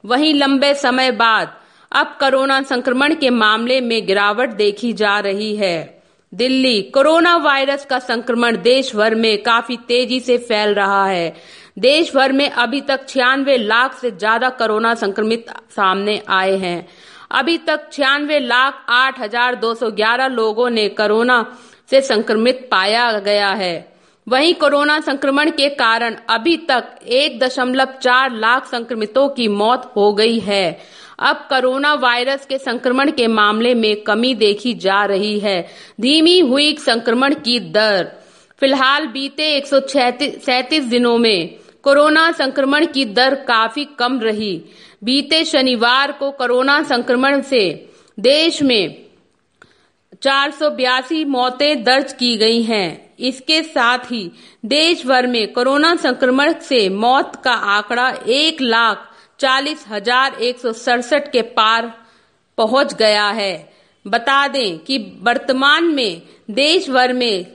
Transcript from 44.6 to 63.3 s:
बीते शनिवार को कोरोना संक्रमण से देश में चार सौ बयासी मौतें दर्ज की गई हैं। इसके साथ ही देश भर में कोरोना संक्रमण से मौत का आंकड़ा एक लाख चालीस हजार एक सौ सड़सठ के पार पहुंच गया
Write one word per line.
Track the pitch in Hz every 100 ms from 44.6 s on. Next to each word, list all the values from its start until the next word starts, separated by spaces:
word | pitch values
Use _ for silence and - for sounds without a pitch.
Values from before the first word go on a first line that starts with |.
| - - - _
बीते | 208 269 285 320
शनिवार | 320 302 262 240 233 262 277
को | 285 277
कोरोना | 277 247 247 262 285
संक्रमण | 302 240 240 247 269 277
से | - 254 185 - - _ _ -
देश | 220 302 330 320
में | 277 226 160 - - _ _ _ _ _ _ _ _ _ _ -
चार | 269 269 277
सौ | 285 302
बयासी | 240 254 254 262 320
मौतें | 294 254 247 254 285 294
दर्ज | 226 262 285
की | - 240 226
गई | 220 233
हैं। | 226 220 175 151 - -
इसके | 247 254 - 311
साथ | 320 277 240 247 247
ही | 240 175 - - _ 214
देश | 285 320 339 247
भर | 254 247
में | 240 208
कोरोना | - 247 285 320 339
संक्रमण | 320 254 254 262 294 302
से | - 254 190
मौत | 196 233 269 - -
का | 262
आंकड़ा | 226 202 208 208 240 254 - 196
एक | 262 320 311
लाख | 254 226 226 196 - - _ _
चालीस | 262 262 285 302 208
हजार | 214 202 247 269
एक | - 240 247
सौ | 240
सड़सठ | 226 - 247 247 294 294
के | 247 226
पार | - 220 226 233 - _ _ _ _ _ -
पहुंच | 220 262 285
गया | 208 220 208 208